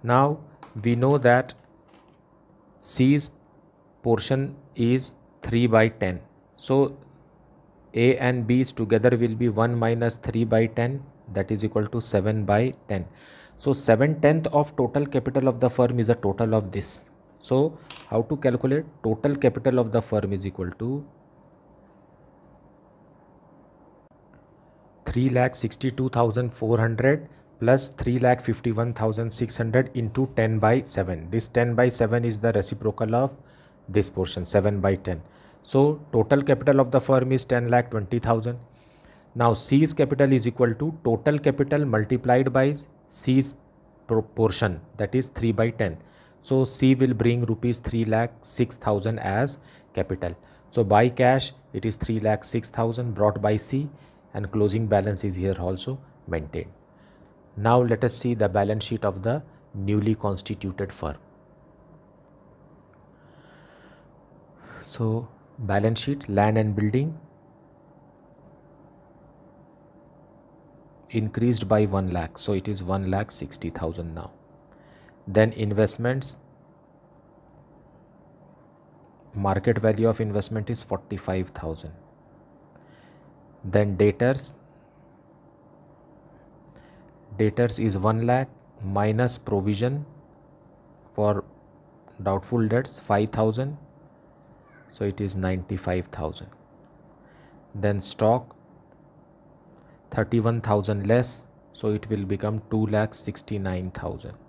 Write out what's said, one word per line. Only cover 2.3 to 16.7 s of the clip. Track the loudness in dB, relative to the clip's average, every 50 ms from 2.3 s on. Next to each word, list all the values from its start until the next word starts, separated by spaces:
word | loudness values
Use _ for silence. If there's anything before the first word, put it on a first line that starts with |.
| _ _ _ _ _ _ _ _ _ _
C's | -4 -2 2 4 4 4 4 4 2 -4 -8 -14 _ _ _ -20 _ _ _ _ _ _ _ _
portion | 0 0 2 2 2 0 0 0 -2 -4 -8 -16 -20 -16 -4
is | 0 2 2 2 2 2 0 -2 -4 _ _ _ _
three | -6 -2 2 2 4
by | 6 6 6 4 4
ten. | 2 -2 -4 -4 -4 -6 -10 -18 _ _ _ _ _
So, | -14 -4 0 2 2 2 0 -2 -12 -20 -20 -20 -20 _ _ _ _ _ _ _ _ _ _ _ _ _ -6
A | 0 2 4 4 4
and | 2 0 0 0 -2 0
B's | 2 2 2 2 0
together | -2 -6 0 2 2 4 4 4 4
will | 4 0 -2 0
be | 0 -2 0
one | 2 2 0 0 2
minus | 0 0 0 0 0 0 -2 -2
three | -2 -6 -4 -2 -2 0
by | 2 4 2 2
ten, | 2 0 -2 -2 -2 -4 -8 -10 -16 _ _ _ -8 -6
that | -6 -2 -2
is | -2 -2 -2
equal | -2 0 -2 -2 -2
to | -4 -4
seven | -2 0 0 2 0 0 -2 -2 0
by | 2 2 2 2 0 -4 -10 -8 -6
ten. | -6 -6 -6 -8 -14 -20 -20 -20 -20 -20 -20 -20 -20 -6
So, | -2 -2 0
seven | 2 6 4 6 6 4 0 2 2
tenth | 4 4 4 2 0
of | 0 0 0 0 0 -2
total | -2 -2 0 0 -2 -2
capital | 0 -2 -4 -4 -2 -2 0 0 0
of | 0 2
the | 0 0
firm | 2 2 2 2 2 0
is | 2
the | 2 0
total | 2 0 -4 0 0 0 2 2
of | 0 0 -2